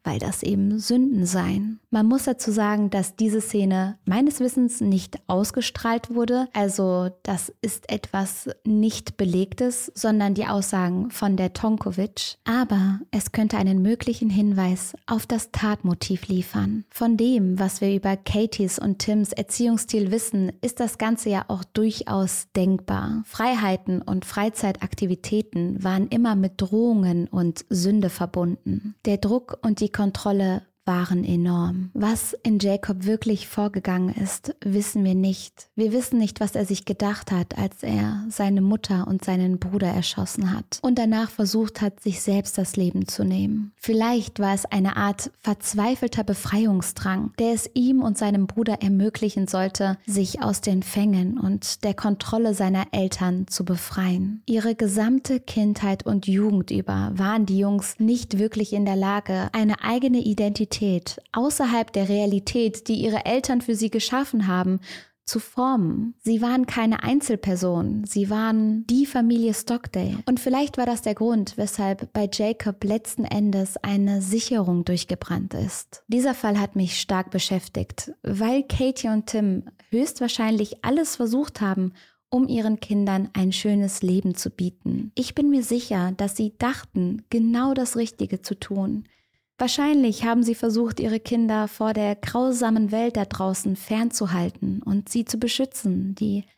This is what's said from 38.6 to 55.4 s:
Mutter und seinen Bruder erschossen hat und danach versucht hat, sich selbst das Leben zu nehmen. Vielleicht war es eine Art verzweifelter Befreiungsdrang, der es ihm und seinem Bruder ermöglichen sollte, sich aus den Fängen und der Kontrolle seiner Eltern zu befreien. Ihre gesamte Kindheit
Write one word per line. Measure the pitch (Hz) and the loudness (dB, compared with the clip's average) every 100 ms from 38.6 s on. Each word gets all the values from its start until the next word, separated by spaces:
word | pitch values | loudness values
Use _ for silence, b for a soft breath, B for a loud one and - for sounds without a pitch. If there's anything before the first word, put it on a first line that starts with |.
Mutter | 190 214 - 185 - | 4 2 0 0 0
und | 190 - | -2 0
seinen | 185 185 185 | 0 2 0
Bruder | 185 196 180 | 0 0 0
erschossen | 180 170 - 185 - 190 208 | 0 -2 -4 -4 -2 -2 -2
hat | - - | -6 -4
und | 262 247 | 0 2
danach | 220 220 226 | 2 2 0
versucht | - 202 220 220 - | -2 0 0 -2 -2
hat, | 208 196 | -4 -2
sich | 214 175 | -4 -2
selbst | - 202 196 - | 0 0 0 -4
das | 185 - | -2 0
Leben | 180 190 185 | 0 0 -2
zu | - | -2
nehmen. | 196 185 202 214 208 - | 0 0 0 -2 -4 -6
Vielleicht | - 220 226 240 202 - | 0 2 2 0 -2 -2
war | 202 | 0
es | 196 - | 0 0
eine | 202 190 - | 0 0 0
Art | 202 202 - - | -2 -2 -8 -6
verzweifelter | 220 202 - 208 220 254 240 - | -2 -2 -2 0 0 2 -2 -2
Befreiungsdrang, | 208 196 - 202 220 190 170 - 190 190 - - | -2 -2 0 2 4 2 0 -4 -2 -2 -2 0
der | 233 | 0
es | 226 - | 0 -2
ihm | 254 247 262 | 0 4 4
und | 226 196 | 2 2
seinem | 208 202 190 | 2 2 2
Bruder | 220 220 208 | 0 0 0
ermöglichen | 196 196 214 - 208 202 190 | 2 4 2 0 -2 0 -2
sollte, | 185 190 - 196 190 - | 0 -2 0 -2 -2 -2
sich | 202 190 - | 0 0 -2
aus | 220 196 | -2 -2
den | 214 190 | 0 0
Fängen | 185 208 208 185 180 240 | 0 0 2 4 2 0
und | 196 202 - - | 0 0 -4 -4
der | 214 202 | -2 0
Kontrolle | 214 202 - 226 226 | 0 0 -2 0 0
seiner | 202 190 190 190 | 2 2 2 0
Eltern | - 190 - 185 180 190 | 0 0 0 0 0 -2
zu | - 180 | -4 -2
befreien. | 180 - - 185 180 190 220 - | -2 -4 -2 0 0 0 -4 -2
Ihre | 226 226 226 | 0 0 0
gesamte | 214 202 220 262 262 | 0 2 2 2 2
Kindheit | 254 | -4